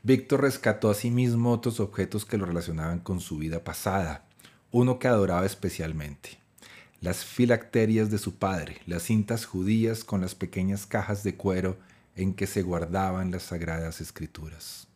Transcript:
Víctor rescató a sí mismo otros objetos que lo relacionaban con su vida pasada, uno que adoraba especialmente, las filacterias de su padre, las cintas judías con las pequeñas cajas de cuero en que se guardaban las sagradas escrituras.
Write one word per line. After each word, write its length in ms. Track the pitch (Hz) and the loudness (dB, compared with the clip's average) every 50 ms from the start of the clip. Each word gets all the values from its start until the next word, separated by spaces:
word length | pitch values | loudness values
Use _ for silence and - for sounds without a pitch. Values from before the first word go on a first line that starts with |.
| - | 6
Víctor 380 | 104 131 - - - 143 131 | 6 4 4 4 2 2 4
rescató 480 | 139 135 127 - - 110 104 - - 107 | 4 2 0 2 0 0 0 4 4 2
a 40 | 101 | 2
sí 180 | - - 120 | 2 0 0
mismo 400 | 120 123 127 120 117 117 117 120 | 2 4 4 4 4 4 4 4
otros 300 | 120 113 - 123 113 - | 2 2 2 -2 0 0
objetos 420 | 104 98 - - 95 - - 107 - | -4 -2 0 -2 -2 -2 -2 -6 -4
que 140 | - - | -2 -2
lo 80 | 104 95 | -2 0
relacionaban 540 | 87 85 85 85 87 82 80 78 82 85 87 | 0 -2 -2 -2 -4 -4 -4 -2 -2 -4 -4
con 200 | 87 - 92 87 | -2 -4 -4 -4
su 180 | 82 - 82 | -4 -6 -6
vida 280 | 76 78 80 80 82 - | -6 -4 -4 -4 -4 -6
pasada, 600 | 80 82 - - 101 95 98 90 78 76 - _ _ _ _ - - _ _ _ _ | -8 -10 -4 -4 -2 0 0 -2 -2 -6 -10 _ _ _ _ -20 -20 _ _ _ _
uno 280 | - 120 123 127 123 127 | 4 4 4 4 2 2
que 80 | - 127 | 2 4
adoraba 360 | 120 107 98 90 87 87 92 | 4 6 6 4 4 2 2
especialmente, 920 | 98 - - - 92 - - 82 80 78 78 73 73 71 - - - - _ _ _ _ _ - - - - - _ _ _ | 0 -2 -2 -6 -6 -4 -4 -6 -4 -4 -6 -6 -8 -12 -14 -18 -20 -20 _ _ _ _ _ -20 -20 -20 -20 -20 _ _ _
las 240 | - 87 90 - - | -4 -4 -4 -4 -6
filacterias 840 | - - - 123 120 117 113 - - - 120 110 110 110 110 110 104 | -8 2 2 6 6 4 2 2 0 2 2 4 6 4 4 4 2
de 80 | 107 | 0
su 180 | 101 - 98 85 | -2 -2 -4 -4
padre, 420 | - - 95 95 85 76 - - - - | -2 0 0 0 -2 -4 -6 -12 -14 -8
las 180 | 85 85 85 - | -6 -6 -6 0
cintas 420 | - 113 107 104 - 113 110 - | 2 2 2 2 0 -2 -4 -4
judías 580 | - - 92 92 101 110 113 113 113 113 110 - | -6 -4 -2 2 2 4 4 4 2 0 -2 -4
con 180 | - 107 95 | -2 -2 -2
las 140 | 92 90 - | -2 -2 -4
pequeñas 500 | - 95 87 - 95 92 95 101 98 - | -6 -8 -6 -2 -2 0 0 0 -2 -4
cajas 380 | - - 110 98 - 104 101 104 | -2 -2 -2 -2 -2 -4 -2 -2
de 120 | 101 90 | -4 -4
cuero 420 | - - 98 92 92 92 92 92 - - _ - _ _ _ _ | 0 0 0 0 2 0 -2 -4 -6 -14 _ -20 _ _ _ _
en 180 | - 95 95 92 | -2 -2 -2 0
que 140 | 95 98 | -2 -4
se 160 | 90 - 104 90 | -2 -2 -2 -2
guardaban 680 | 90 87 85 82 80 87 95 95 95 92 92 92 92 | 0 -2 -2 -2 -2 -2 0 0 0 0 -2 -2 -2
las 120 | 90 90 - | -4 -6 -6
sagradas 580 | - 90 85 85 82 80 82 82 82 82 - | -8 -8 -6 -4 -4 -4 -4 -6 -6 -8 -10
escrituras. 880 | 80 - - - 80 - _ - 78 78 78 78 - - - - - _ _ | -12 -14 -10 -12 -12 -12 _ -14 -14 -14 -14 -16 -16 -16 -16 -18 -20 _ _